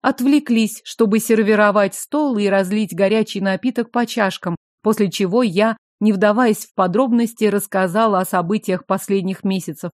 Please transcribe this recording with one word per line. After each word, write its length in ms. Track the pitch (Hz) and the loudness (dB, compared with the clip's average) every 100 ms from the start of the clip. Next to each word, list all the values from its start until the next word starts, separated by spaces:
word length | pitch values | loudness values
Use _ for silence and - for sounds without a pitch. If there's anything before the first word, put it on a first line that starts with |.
Отвлеклись, 760 | 262 262 247 285 294 226 220 - - | -2 0 2 2 2 0 0 -4 -16
чтобы 320 | - 226 220 | -2 2 2
сервировать 760 | - 220 208 214 208 202 196 - | 2 2 4 4 4 4 0 -4
стол 420 | - 294 294 220 | -6 -2 0 0
и 80 | 202 | 0
разлить 480 | 196 185 214 208 | 0 0 -2 -4
горячий 480 | 165 196 220 214 196 | -2 0 0 -2 -2
напиток 480 | 196 190 254 - 226 | -2 -2 -2 -4 -4
по 160 | 240 233 | -4 -4
чашкам, 500 | - 196 - 185 170 _ _ | -2 -2 -2 -8 -8 _ _
после 260 | 214 214 202 | -2 0 0
чего 320 | - 190 220 | 0 0 0
я, 360 | 240 170 220 220 _ _ | 0 2 0 -2 _ _
не 140 | 208 | 0
вдаваясь 540 | 196 208 214 247 214 - | 4 2 4 2 0 -4
в 80 | - | -2
подробности, 720 | 185 190 262 233 233 - 214 | 0 2 2 2 0 0 0
рассказала 760 | 202 202 190 185 190 226 190 | 0 -2 -2 0 0 2 0
о 60 | 185 | 0
событиях 600 | 190 170 214 - 180 - | -2 -2 -4 -2 -4 -2
последних 580 | 185 - 196 185 185 | -6 -2 -2 -2 -4
месяцев. 460 | 190 190 - 156 175 | -4 -4 -6 -10 -12